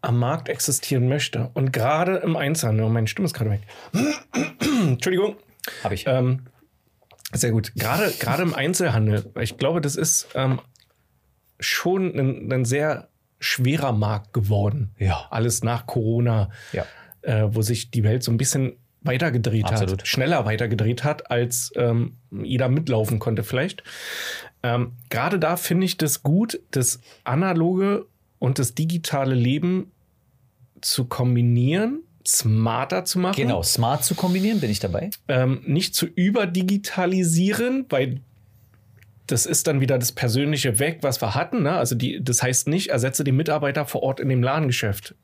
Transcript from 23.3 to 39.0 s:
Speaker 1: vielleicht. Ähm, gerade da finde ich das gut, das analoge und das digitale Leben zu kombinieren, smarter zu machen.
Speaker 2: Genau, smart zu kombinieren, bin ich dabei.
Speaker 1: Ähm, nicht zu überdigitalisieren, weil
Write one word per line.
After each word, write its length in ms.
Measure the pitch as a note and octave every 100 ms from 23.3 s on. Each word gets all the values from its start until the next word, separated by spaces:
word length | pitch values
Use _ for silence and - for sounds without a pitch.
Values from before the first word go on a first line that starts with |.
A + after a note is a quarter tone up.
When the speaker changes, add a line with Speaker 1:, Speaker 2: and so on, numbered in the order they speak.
| A2
Speaker 1:
vielleicht. 400 | G#2+ B2+ E3+ - - - - - - - - _
Ähm, 300 | A#2+ A#2+ B2 - -
gerade 320 | A2 C#3+ F#3+
da 160 | D#3+ F3
finde 300 | - F3 F#3
ich 100 | -
das 260 | D#3 -
gut, 380 | C#3+ E3+ A3+ - _
das 300 | C#3 B2 - - -
analoge 840 | - C3+ F#3+ E3+ E3 F#3 G3 G3+ - _ _ _
und 220 | B2 C3
das 140 | B2
digitale 600 | - D#3+ E3+ D#3+ D3 C3+
Leben 560 | B2+ A#2+ C#3+ F3 F#3 - _ _ _ _ _ _ _ - -
zu 260 | - - B2
kombinieren, 960 | - B2 A#2+ A#2+ A#2+ B2 E3+ A3 D4 E4 _ -
smarter 800 | - A2+ G#2+ A#2 A#2 C3+ F#3
zu 140 | F3+ F#3
machen. 180 | F3+ F#3+
Speaker 2:
Genau, 260 | B2 F#2+
smart 400 | E2+ - A#2+ C#3+
zu 120 | -
kombinieren, 460 | E3+ F#3 F#3 G3+ A3
bin 100 | B2+
ich 100 | G2+
dabei. 300 | F#2+ F#2 G#3 - -
Speaker 1:
Ähm, 340 | C3 B2+ C3 -
nicht 280 | D3 -
zu 120 | - -
überdigitalisieren, 1800 | - F3+ A3+ G3+ F3 F#3 G3+ G3+ - F3+ F#3+ F3 E3 F#3 G#3+ A#3+ C4 C4
weil 300 | C3+ C3+ C3 - _ _ _ _ _ _ -